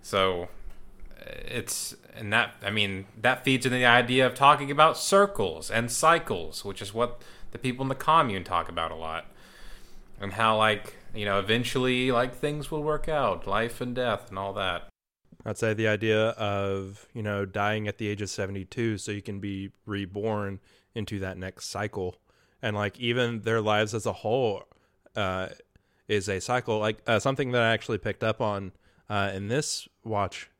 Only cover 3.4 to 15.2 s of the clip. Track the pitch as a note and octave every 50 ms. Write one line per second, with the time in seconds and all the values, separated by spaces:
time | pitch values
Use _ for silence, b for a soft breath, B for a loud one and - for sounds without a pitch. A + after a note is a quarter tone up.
3.4 | - C#3 C3+ B2+ B2+ C3 B2 B2+ B2 B2 A#2+ B2 B2 A#2 B2+ C3 C3 B2+ A#2+ -
4.4 | C#3 C#3+ D3 C#3 C#3+ C#3 C#3+ C#3+ D3+ D#3+ D3 - - - - G3 G3+ G3 G3 -
5.4 | G#2+ F2+ D#2 D#2 D#2+ - - A2+ A#2 A#2 - - - D#3 E3 E3 D#3+ - A#2 F2+
6.4 | D#2+ - - - - G2+ G2 - G#2+ F#2+ G2+ A2+ A#2+ B2 - - B B B B
7.4 | B B - - - C3 B2 B2 C3+ C3+ C#3 C3+ - - D#3 E3 D#3 B2 G2+ F#2+
8.4 | E2+ - F#2+ E2+ D#2+ - F2 E2+ E2 E2 D#2+ D#2+ D#2+ D#2+ D#2+ E2 - - B B
9.4 | B B B B B B B B B B B B B B - - G2+ G2 F#2+ G#2+
10.4 | A2+ A2+ A2 G#2+ G#2+ A2 G#2+ G2+ - - - - - - - A2 G#2 G2+ G2 G2+
11.4 | G2 F#2+ A2 A#2+ B2 - - C3+ B2+ B2+ B2+ B2 B2+ C3 B2 A#2 B2 B2+ B2+ -
12.4 | - D3 D3 D3+ C#3 - D#3+ D3+ D3 D3+ D3+ D3 - - D#3 D3 C3+ G#2+ F#2 -
13.4 | - G2+ G2 G#2 A2+ A#2+ A#2 - B2+ B2 A#2+ B2 B2 A#2+ G#2+ - - - F#2+ F#2+
14.4 | G2 G2 G2 G2+ G2 F#2 F2 E2+ - - _ _ _ _ _ _